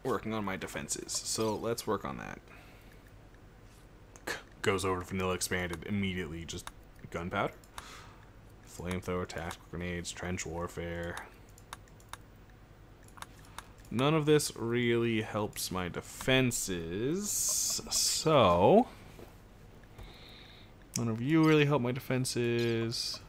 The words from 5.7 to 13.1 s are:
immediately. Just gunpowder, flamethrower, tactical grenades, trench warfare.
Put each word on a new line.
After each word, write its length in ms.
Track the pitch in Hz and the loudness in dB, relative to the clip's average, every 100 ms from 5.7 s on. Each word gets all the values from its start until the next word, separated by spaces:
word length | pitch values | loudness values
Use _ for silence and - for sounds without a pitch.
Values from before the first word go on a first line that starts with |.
| 85 - | -4 -4
immediately. 580 | 101 98 92 85 82 82 | -2 0 -2 -4 -6 -8
Just 240 | 87 - - - - - | -10 -10 -16 -20 -18 -8
gunpowder, 440 | - 87 98 113 - - - - - - - - - - - - | -6 -4 -2 -2 -4 -16 -16 -16 -18 -18 -20 -20 -20 -20 -20 -20
flamethrower, 600 | - 85 90 - 90 90 | -10 -4 -4 -2 -4 -4
tactical 380 | - 82 - - | -6 -8 -10 -10
grenades, 400 | 80 90 87 85 | -8 -6 -6 -6
trench 340 | - 90 90 - | -8 -6 -4 -4
warfare. 720 | 82 87 - 85 85 85 - - - - - - - - - - - - - - - - - - - - | -6 -6 -6 -6 -6 -6 -8 -12 -18 -20 -20 -18 -18 -18 -20 -18 -18 -18 -20 -20 -20 -20 -20 -20 -20 -20